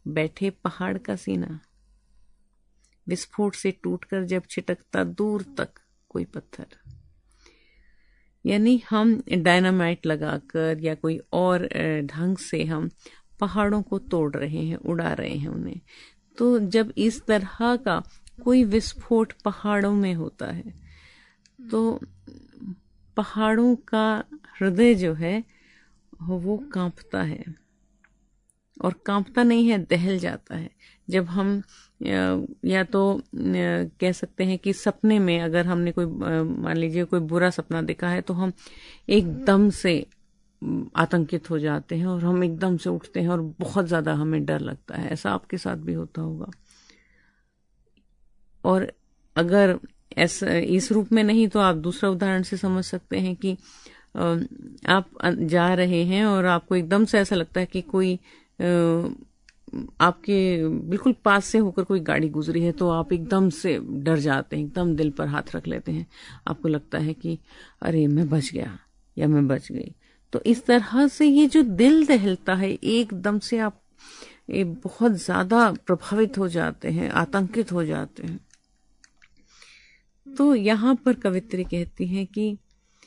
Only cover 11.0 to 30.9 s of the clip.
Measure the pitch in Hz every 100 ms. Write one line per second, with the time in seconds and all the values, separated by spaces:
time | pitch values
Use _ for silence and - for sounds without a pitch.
11 | 160 160 - 170 180 180 - - 160 156
12 | 143 151 180 190 - 160 160 156 170 -
13 | - - _ - 202 185 208 208 196 196
14 | - 170 151 143 147 156 160 165 - 170
15 | 165 156 - - 139 - 180 175 - -
16 | - _ _ - 240 240 202 220 220 -
17 | 214 - - 214 190 - 233 247 247 165
18 | - - - - 247 254 226 214 208 -
19 | - 226 220 - 214 196 208 202 202 208
20 | 190 170 160 - - 175 - - - -
21 | - _ _ _ _ - 240 220 226 -
22 | - - - - - - - 180 _ _
23 | _ - 202 214 220 220 240 240 - 220
24 | 220 214 - 302 - - 190 180 240 214
25 | 175 156 170 208 233 _ _ _ _ _
26 | _ - 165 185 180 214 285 190 175 -
27 | - 190 165 - - 151 _ _ _ _
28 | _ _ _ _ _ _ _ - 185 180
29 | - 202 196 - 240 233 233 214 165 175
30 | 175 190 175 - - 165 160 - -